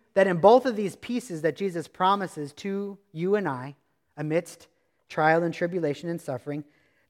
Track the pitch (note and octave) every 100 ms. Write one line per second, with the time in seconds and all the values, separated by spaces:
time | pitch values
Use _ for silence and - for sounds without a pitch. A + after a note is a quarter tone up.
0 | _ - G3 F3 F#3+ B3 C4 G#3+ G3 -
1 | - A#3+ - E3 D#3+ D3 G3 E3+ D3+ -
2 | F#3 G3+ F#3 - C#3+ - G3+ G3 G3+ G3
3 | _ D#3 F3+ G#3 F3+ B2+ C3+ C#3+ _ _
4 | _ - D3+ D#3+ F3+ - - _ _ _
5 | - - D#3 E3 E3+ - F3 F3+ D#3 C#3+
6 | E3+ E3+ - B2+ - D3 - _ _ _
7 | -